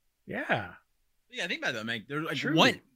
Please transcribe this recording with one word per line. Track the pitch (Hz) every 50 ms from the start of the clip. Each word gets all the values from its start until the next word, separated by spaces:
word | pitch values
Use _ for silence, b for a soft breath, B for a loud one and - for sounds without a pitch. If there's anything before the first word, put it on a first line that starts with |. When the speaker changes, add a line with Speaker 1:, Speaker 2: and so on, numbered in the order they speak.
| _ _ _ _ -
Speaker 1:
Yeah. | - - 220 294 - 214 123 101 90 90 - _ _ _ _ _ _ _ _ _ _
Speaker 2:
Yeah, | 240 247 185
think | 175 226 330
about | 302 185 131
that, | 110 107
Mike. | 113 117 117 95 -
There's, | 139 151 160
like, | 156 160
Speaker 1:
True. | 135 127 160 156
Speaker 2:
what | 160 196 262 - - - _ _